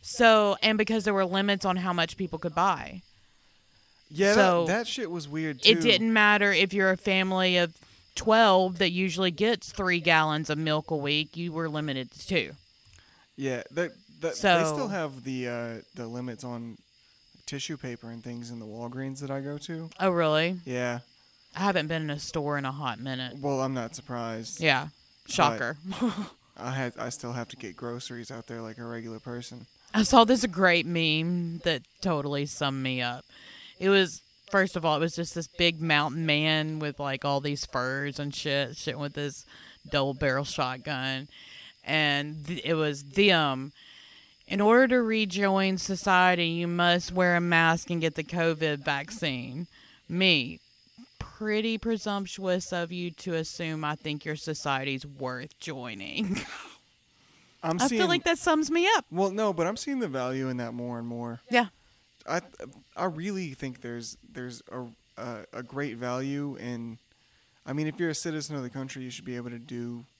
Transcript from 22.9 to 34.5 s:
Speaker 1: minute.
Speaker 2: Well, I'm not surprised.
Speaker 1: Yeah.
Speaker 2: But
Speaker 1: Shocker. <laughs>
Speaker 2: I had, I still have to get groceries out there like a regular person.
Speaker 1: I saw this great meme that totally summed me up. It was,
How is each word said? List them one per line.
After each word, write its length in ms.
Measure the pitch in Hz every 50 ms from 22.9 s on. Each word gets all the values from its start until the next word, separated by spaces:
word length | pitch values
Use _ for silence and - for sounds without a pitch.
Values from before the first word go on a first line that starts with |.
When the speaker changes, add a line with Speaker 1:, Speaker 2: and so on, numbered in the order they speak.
| 110 107
Speaker 1:
minute. 380 | 123 135 131 127 127 127 - 143
Speaker 2:
Well, 200 | 139 143 139 131
I'm 120 | 131 139 135
not 220 | 127 117 117 -
surprised. 680 | - - - 123 120 117 113 113 113 113 - - -
Speaker 1:
Yeah. 260 | 165 156 139 127 147 156 _ _ _ _ _ _ _
Speaker 2:
But 80 | - -
Speaker 1:
Shocker. 440 | - 160 143 113 - 123 117 156 147 165 185 196 - 247 233 185
<laughs> 400 | 202 202 - - _ _ _ _
Speaker 2:
I 140 | - - 123
had, 220 | 131 135 131 123 -
I 120 | - 113 123
still 240 | - - - 120 120
have 160 | 120 117 -
to 80 | -
get 180 | - - 101 90
groceries 560 | - 117 120 120 123 - - 123 120 117 -
out 160 | 135 117 -
there 140 | - 117 117
like 160 | 113 110 110
a 80 | 120 120
regular 340 | 117 117 113 113 113 113 110
person. 460 | - 123 120 120 120 - 123 120 120 _ _ _ _ -
Speaker 1:
I 120 | - 214 214
saw 200 | - 262 233 226
this 220 | 214 254 233 240
great 400 | 214 170 180 190 180 175 175 -
meme 720 | 170 170 165 165 156 156 156 160 170 180 175 170 165 165 170 -
that 180 | 170 156 127 - _ _ _
totally 440 | - 190 165 147 139 143 143 143 143
summed 380 | 143 - - 151 139 135 135 131
me 180 | 131 127 127
up. 240 | 123 123 120 127 - _ - - - - - - - - - _
It 100 | 180 190
was, 320 | 196 196 190 165 156 - _ _ _ _ _ -